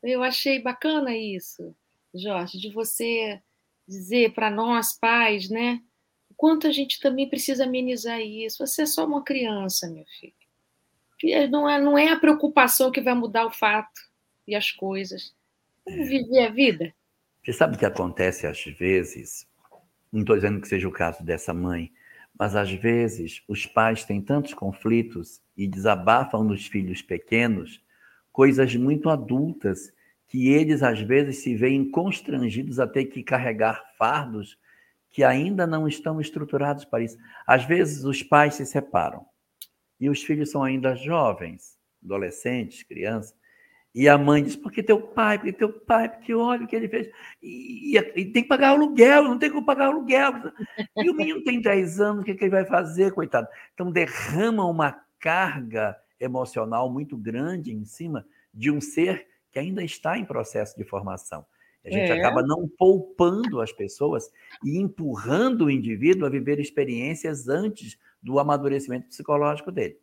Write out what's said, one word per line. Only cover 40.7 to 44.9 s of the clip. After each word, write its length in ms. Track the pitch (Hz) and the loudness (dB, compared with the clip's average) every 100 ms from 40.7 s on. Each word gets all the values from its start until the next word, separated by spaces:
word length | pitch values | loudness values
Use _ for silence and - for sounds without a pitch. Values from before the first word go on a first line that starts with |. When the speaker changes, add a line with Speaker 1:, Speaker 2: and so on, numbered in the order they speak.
| 131 131 123 | 0 -2 -2
Speaker 2:
jovens, 840 | 135 170 127 95 85 87 - _ _ _ | -2 0 0 0 -8 -14 -20 _ _ _
adolescentes, 800 | 87 98 92 87 120 123 110 - | -8 -6 -6 -6 -6 -4 -6 -12
crianças, 520 | - - 98 113 104 _ _ _ _ _ _ | -20 -8 -4 -4 -8 _ _ _ _ _ _
e 140 | 117 143 | 4 6
a 100 | 143 | 8
mãe 240 | 143 147 | 6 4
diz, 140 | 143 - | 2 -6
"Porque 260 | - - | -8 -6
teu 200 | - | 2